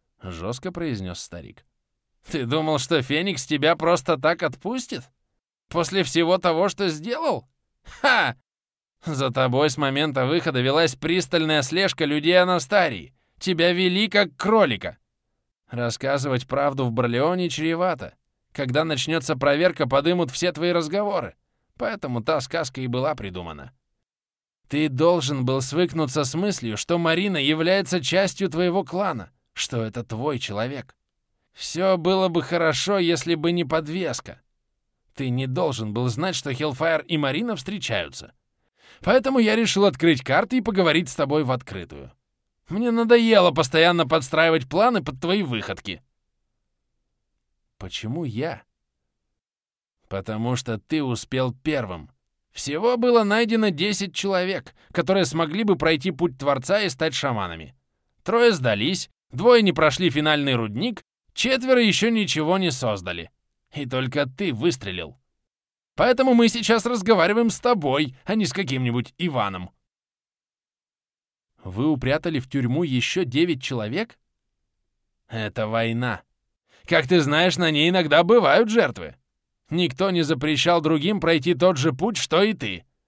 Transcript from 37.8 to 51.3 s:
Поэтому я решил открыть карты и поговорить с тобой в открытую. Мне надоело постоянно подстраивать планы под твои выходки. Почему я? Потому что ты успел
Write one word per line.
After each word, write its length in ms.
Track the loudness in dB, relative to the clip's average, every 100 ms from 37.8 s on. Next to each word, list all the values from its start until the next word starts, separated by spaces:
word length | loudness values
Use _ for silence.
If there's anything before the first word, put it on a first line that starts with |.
| -4 -4 -6 -12 -18 _ _ _ _ _ _ -6
Поэтому 360 | 2 2 4 2
я 180 | 4 2
решил 280 | 2 4
открыть 380 | 2 4 2 2
карты 360 | 2 0 2 0
и 40 |
поговорить 460 | 0 2 2 2 0
с 60 |
тобой 300 | -2 0 0
в 60 | 0
открытую. 600 | -4 -6 -12 -12 -16 -18 _ _ _ _ _ -8
Мне 220 | -4 0
надоело 600 | 2 6 6 8 6 6
постоянно 560 | 4 2 4 4 4 2
подстраивать 600 | 0 0 2 4 2 0
планы 340 | 2 2 2
под 180 | -4 -6
твои 220 | -2 -2
выходки. 600 | -2 -4 -6 -10 -10 -14 _ _ _ _ _ _ _ _ _ _ _ _ _ _ _ _ _ -18
Почему 460 | -12 -10 -6 -6
я? 380 | -6 -4 -6 -8 _ _ _ _ _ _ _ _ _ _ _ _ _ _ -12
Потому 480 | -10 -8 -4 -2 -4
что 220 | -4 -8
ты 240 | -4 -2
успел 520 | -2 -4 -4